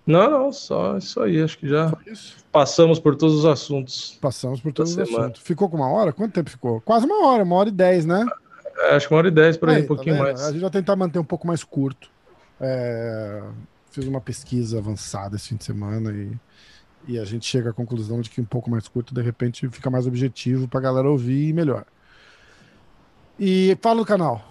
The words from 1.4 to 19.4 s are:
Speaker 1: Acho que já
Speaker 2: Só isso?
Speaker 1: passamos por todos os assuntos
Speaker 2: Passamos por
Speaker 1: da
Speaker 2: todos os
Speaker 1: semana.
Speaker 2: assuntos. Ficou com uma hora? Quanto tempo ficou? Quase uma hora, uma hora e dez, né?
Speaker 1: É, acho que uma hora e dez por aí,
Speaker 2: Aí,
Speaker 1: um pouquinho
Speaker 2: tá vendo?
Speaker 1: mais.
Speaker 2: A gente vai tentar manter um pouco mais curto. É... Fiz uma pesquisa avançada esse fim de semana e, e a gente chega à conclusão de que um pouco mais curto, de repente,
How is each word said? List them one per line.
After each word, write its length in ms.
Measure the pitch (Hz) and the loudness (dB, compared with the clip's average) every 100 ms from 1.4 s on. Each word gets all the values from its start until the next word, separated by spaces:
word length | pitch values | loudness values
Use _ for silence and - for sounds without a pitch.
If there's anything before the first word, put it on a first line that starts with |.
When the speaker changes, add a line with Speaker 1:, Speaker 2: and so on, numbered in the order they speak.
Speaker 1:
Acho 160 | 156 - | 0 -4
que 100 | 139 | -2
já 220 | 151 160 | 0 0
Speaker 2:
Só 80 | - - | -4 -10
isso? 280 | 220 - - _ | -20 -20 -20 _
Speaker 1:
passamos 480 | 156 135 - 165 156 | 2 4 6 6 6
por 160 | 151 135 | 2 4
todos 200 | 160 151 | 4 4
os 100 | 156 | 4
assuntos 720 | 131 - 139 127 - - - | 2 -2 -6 -6 -12 -14 -6
Speaker 2:
Passamos 380 | 139 - 127 131 | -6 -4 -8 -6
por 120 | 156 | -6
Speaker 1:
da 60 | 131 | -2
Speaker 2:
todos 140 | 165 | -2
os 40 | 175 | -2
Speaker 1:
semana. 300 | 151 117 113 | -2 -2 -2
Speaker 2:
assuntos. 160 | 113 | -6
Ficou 280 | - 160 190 | -6 -2 0
com 80 | 160 | 0
uma 120 | 131 | 0
hora? 220 | 190 185 | 2 0
Quanto 200 | 156 214 | 0 -4
tempo 160 | 180 147 | -4 -6
ficou? 320 | - 123 113 | -6 -4 -4
Quase 240 | - 226 277 | 2 2 4
uma 220 | 427 302 | 4 4
hora, 160 | 240 | 4
uma 120 | 180 180 | 4 2
hora 140 | 208 | 2
e 20 | |
dez, 340 | 185 185 180 156 | 4 4 4 2
né? 200 | 185 233 - _ - - - | 0 0 -6 _ -16 -14 0
Speaker 1:
É, 180 | 160 143 | 4 4
acho 120 | - | 4
que 60 | |
uma 60 | 156 | 4
hora 80 | 180 | 4
e 40 | |
dez 260 | 156 160 165 | 6 6 6
por 120 | 160 | 2
aí, 80 | 151 | 2
Speaker 2:
Aí, 60 | |
Speaker 1:
um 40 | 143 | 2
pouquinho 300 | 143 147 143 | -2 0 0
Speaker 2:
tá 60 | |
vendo? 100 | 139 | 0
Speaker 1:
mais. 140 | 127 147 | -2 -4
Speaker 2:
A 40 | |
gente 100 | 151 | -4
vai 100 | 185 | -2
tentar 240 | 196 180 190 | -2 0 0
manter 240 | 185 170 | 0 -2
um 40 | |
pouco 220 | 160 170 175 | -4 -6 -4
mais 180 | 165 | -4
curto. 460 | - 143 135 131 - _ _ _ _ - | -4 -2 -2 -4 -20 _ _ _ _ -8
É... 840 | 135 127 120 117 117 110 104 104 104 110 - _ _ | -6 -4 -4 -6 -6 -6 -8 -10 -14 -16 -20 _ _
Fiz 140 | 139 135 | -10 -6
uma 160 | 135 | -6
pesquisa 580 | - 120 - 123 113 113 | -8 -12 -6 -4 -2 -4
avançada 560 | 104 104 - 101 98 101 | -6 -8 -8 -10 -8 -10
esse 140 | - | -8
fim 60 | 107 | -10
de 100 | - | -8
semana 460 | 104 101 110 110 | -8 -6 -6 -6
e, 200 | 104 101 117 _ _ - - _ _ - | -8 -10 -12 _ _ -20 -20 _ _ -10
e 60 | 120 | -8
a 60 | 101 | -6
gente 200 | 117 - | -8 -4
chega 240 | 131 117 | -2 -2
à 40 | |
conclusão 480 | 113 120 120 107 120 | -6 -6 -6 -4 -6
de 80 | 117 | -6
que 120 | - | -8
um 40 | 117 | -6
pouco 260 | 123 120 | -6 -2
mais 160 | 113 - | -4 -4
curto, 260 | 127 117 | -8 -6
de 80 | 127 | -6
repente, 460 | 120 - | -4 -2